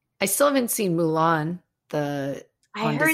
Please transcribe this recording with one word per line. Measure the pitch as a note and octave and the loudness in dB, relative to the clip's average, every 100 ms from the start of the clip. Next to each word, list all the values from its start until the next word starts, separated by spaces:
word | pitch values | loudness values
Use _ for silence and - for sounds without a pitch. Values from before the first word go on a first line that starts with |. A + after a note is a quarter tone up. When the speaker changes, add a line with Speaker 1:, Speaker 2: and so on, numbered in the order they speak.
| _ _ | _ _
Speaker 1:
I | G3 | -4
still | - C#4+ | 2 2
haven't | C#4 A#3+ | 2 0
seen | - G3 E3+ | -2 0 0
Mulan, | E3 D#3+ E3 D#3+ D3+ F3+ - _ _ | 0 2 2 2 -2 -6 -12 _ _
the, | D3+ C#3+ C#3+ C#3 C3 - _ _ G#3 | -4 -4 -4 -6 -8 -12 _ _ -6
Speaker 2:
I | A3+ | -2
Speaker 1:
on | - | 0
Speaker 2:
heard | D#4 | 0